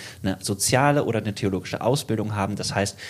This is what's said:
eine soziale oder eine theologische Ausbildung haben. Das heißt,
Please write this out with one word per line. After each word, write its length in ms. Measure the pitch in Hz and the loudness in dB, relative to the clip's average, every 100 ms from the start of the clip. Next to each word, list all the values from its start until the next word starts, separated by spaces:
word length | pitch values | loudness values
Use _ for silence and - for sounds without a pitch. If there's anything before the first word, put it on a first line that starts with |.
| - - | -12 -6
eine 140 | 95 92 | -4 -2
soziale 640 | - 104 - 127 143 143 - | -4 -2 2 4 6 4 2
oder 140 | 110 | 0
eine 140 | 104 101 | -2 -2
theologische 460 | 101 92 - - | -2 -2 -4 -2
Ausbildung 540 | 117 127 - 110 104 104 | 2 2 0 -2 -2 -2
haben. 200 | 98 101 | -2 -2
Das 180 | 101 | -2
heißt, 240 | 104 101 - - | 0 -2 -4 -12